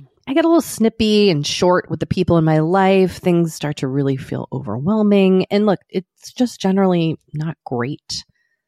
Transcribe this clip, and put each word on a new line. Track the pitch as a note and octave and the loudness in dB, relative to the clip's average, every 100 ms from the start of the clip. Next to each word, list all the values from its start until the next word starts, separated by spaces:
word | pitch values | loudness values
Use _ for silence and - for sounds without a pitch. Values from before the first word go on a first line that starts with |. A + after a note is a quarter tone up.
| C#3 _ - | -20 _ -4
I | |
get | C#4 | -2
a | E4 | 2
little | E4+ | 2
snippy | - - A3 - G#3+ G#3 G3+ | 0 -2 -2 0 2 4 4
and | D3 D3 | 2 -2
short | - F3+ F3+ - | 0 2 2 -2
with | D#3+ | -8
the | - | -6
people | F#3+ E3+ E3+ | -4 0 2
in | |
my | D#3+ D#3 | 2 2
life. | D#3 F#3+ F#3+ G3 F3+ - | 2 2 2 2 2 -2
Things | F3+ E3+ E3 | 0 0 0
start | - D3 D3 | -4 -8 -6
to | C3+ | -4
really | C#3 C#3 C3+ | -2 -2 -4
feel | - C3 - | -6 -10 -8
overwhelming. | C3 A#2+ A2 D3+ A3 G#3 G3+ F#3+ F#3 - | -10 -8 -6 -2 0 4 4 4 2 2
And | G3+ G#3 | 0 0
look, | F3 _ | 0 _
it's | F#3 - _ - | -8 -8 _ -18
just | - B3 - | -4 -4 -2
generally | F#3+ F#3+ F#3+ F3 D#3+ - _ | -2 2 2 2 0 -4 _
not | D3+ D#3+ - - | -10 -8 -10 -8
great | A#2+ B2+ D3+ - - - _ _ _ | -6 -6 -8 -12 -14 -14 _ _ _